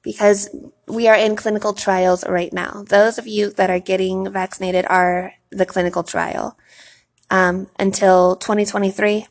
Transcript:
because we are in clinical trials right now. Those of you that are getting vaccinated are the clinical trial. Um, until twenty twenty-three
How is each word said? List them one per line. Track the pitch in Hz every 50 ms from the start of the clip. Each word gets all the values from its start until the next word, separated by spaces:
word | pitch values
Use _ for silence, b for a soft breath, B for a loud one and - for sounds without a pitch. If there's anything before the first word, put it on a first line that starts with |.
because | _ - 208 - 214 208 208 202 - - - - - - _ _ _
we | - 208 226 233
are | 220 220
in | 196 220 214 214
clinical | 208 - 226 214 208 - 214 196
trials | - - 208 190 185 185 185 180 180 -
right | - 185 175 175 - -
now. | 185 180 - - 208 202
Those | - 202 202 214 226 220
of | - 233
you | 226 214 208 208 202
that | 208 - 196 185
are | 185 180
getting | 180 - 190 185 190 185 185 185 190 196
vaccinated | 196 190 185 185 - - 190 185 180 180 185
are | - 185 185 180 180 180 180 180 - - _ _ _
the | - 196 185
clinical | - - 190 175 180 175 175 170
trial. | - - - - - - - - - - b b b b b b b b b b b b _ _ _
Um, | - 185 185 180 180 190 190 - _ -
until | 196 196 196 - 202 190 185 185 180 180 185
twenty | 185 - - 208 208 208
twenty-three | 202 - 202 202 190 190 - 208 208 208 214 208 _